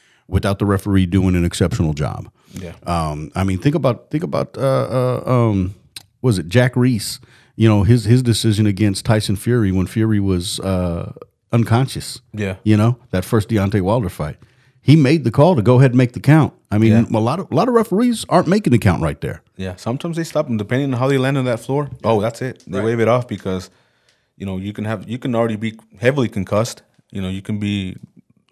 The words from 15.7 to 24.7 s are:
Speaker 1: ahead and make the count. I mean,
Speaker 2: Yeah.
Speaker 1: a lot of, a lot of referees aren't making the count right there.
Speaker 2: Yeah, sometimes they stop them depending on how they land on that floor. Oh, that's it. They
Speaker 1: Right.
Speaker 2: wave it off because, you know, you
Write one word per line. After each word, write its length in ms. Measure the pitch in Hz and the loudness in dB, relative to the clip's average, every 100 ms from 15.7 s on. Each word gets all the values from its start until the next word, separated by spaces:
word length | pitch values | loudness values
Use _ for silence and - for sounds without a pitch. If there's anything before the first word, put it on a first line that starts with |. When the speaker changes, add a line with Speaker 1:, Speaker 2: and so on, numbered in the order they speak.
| 127 | 6
Speaker 1:
ahead 120 | 135 | 6
and 60 | 123 | 4
make 140 | 123 | 2
the 60 | 107 | 0
count. 340 | 135 156 139 - _ | 4 4 4 -2 _
I 80 | 104 | 2
mean, 120 | 110 | 4
Speaker 2:
Yeah. 140 | 110 110 113 | 4 2 0
Speaker 1:
a 20 | |
lot 180 | 113 165 | 0 -2
of, 100 | - | -2
a 40 | 123 | -2
lot 120 | 247 | 2
of 40 | |
referees 520 | 233 - 185 247 226 - | 2 2 0 0 -2 0
aren't 200 | 170 160 | 0 2
making 240 | 208 185 | 0 2
the 60 | 120 | 2
count 240 | 98 82 | 4 2
right 180 | 80 71 | -2 -4
there. 200 | 65 - _ - | -10 -10 _ -12
Speaker 2:
Yeah, 200 | 95 90 | -12 -8
sometimes 400 | 123 131 175 165 | -8 -6 -6 -6
they 80 | 160 | -4
stop 220 | 151 - | -4 -2
them 100 | 110 | -4
depending 360 | 104 123 143 | -2 -2 -2
on 60 | 120 | -2
how 80 | 131 | 0
they 100 | 135 | 0
land 200 | 131 139 | 0 -2
on 80 | 127 | -2
that 140 | 113 | -4
floor. 280 | - 139 139 127 | -4 -6 -6 -4
Oh, 160 | 107 110 | 0 0
that's 220 | 110 - | 0 -6
it. 220 | 127 - - | -10 -12 -10
They 120 | 95 | -4
Speaker 1:
Right. 60 | 110 | -2
Speaker 2:
wave 140 | 117 | 0
it 80 | 110 | 2
off 180 | 123 117 | 2 -2
because, 420 | 101 95 92 - _ _ _ _ _ _ - | -8 -6 -8 -10 _ _ _ _ _ _ -12
you 80 | 98 | -10
know, 120 | 92 | -8
you 160 | 101 | -8